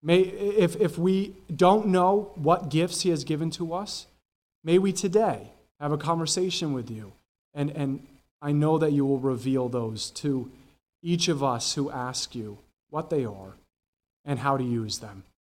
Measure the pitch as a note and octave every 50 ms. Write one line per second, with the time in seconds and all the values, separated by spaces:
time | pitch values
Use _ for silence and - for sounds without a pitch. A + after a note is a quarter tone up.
0 | - D3+ E3+ F#3 F#3 F3+ - G3 G3+ G3+ G#3 G#3+ F#3 E3+ - E3+ G#3+ F3 - E3+
1 | E3+ F#3 F#3+ F#3+ G3 - - - - - E3+ C3+ F3+ F3+ G3 A3 G#3+ G#3+ F#3 F#3
2 | F3+ F#3 G3+ G#3 G#3 G3+ - F3+ D3 D3 F3 F3+ - D3 C3+ D#3 E3+ F3 - -
3 | - F#3 E3+ D3 C3 - D#3 D3 D#3+ E3 D#3+ - F3 D#3+ E3 F3+ G3+ G3+ - -
4 | - _ _ _ _ _ _ _ _ _ _ _ _ D#3+ E3+ F3+ F#3+ G3 F#3 -
5 | - G3 E3+ G#3+ A3+ G3 B2+ - - - - _ _ _ _ _ D3 D3 D3+ D3
6 | D3 D#3 E3+ E3 E3 D3 - F#3 F3+ F3+ F3 - F3 D#3 C#3 B2+ A#2 A2 A2+ G#2+
7 | G#2+ G2 F#2+ _ _ _ _ _ _ _ _ D3 C#3+ D3 D3 D#3+ C#3+ C3+ C3+ C3+
8 | - - - _ _ _ _ _ D3 D3 D3 D3 D3 D#3 D#3+ D#3 D#3+ D3+ C#3+ C#3+
9 | C#3 C3+ C#3 C3 B2+ C3+ C3 A#2 A2 C3+ C3+ C3 B2+ B2 A#2+ B2 A#2 A2 A2 G#2
10 | - - - - - D3 C#3 C3 A#2+ - - - - _ _ _ _ _ _ _
11 | - E3+ F3 E3+ E3+ - E3 C#3 C#3 C3+ B2 A#2 - - - D3+ C#3 C#3+ - C3
12 | B2 B2+ B2+ - - - - B2 A2 G#2+ G#2 - _ _ _ _ _ _ D3 D3+
13 | D#3 D#3 E3+ D3 B2+ A2 G2+ G2 F#2+ F#2+ F#2+ _ _ _ _ _ _ _ _ _
14 | _ _ _ _ _ C#3+ C#3+ A#2 A#2+ C#3+ C#3 C3+ B2+ B2 A#2+ A#2 A2 G#2+ G2+ -
15 | - G#2+ G2 F#2+ - _ _ _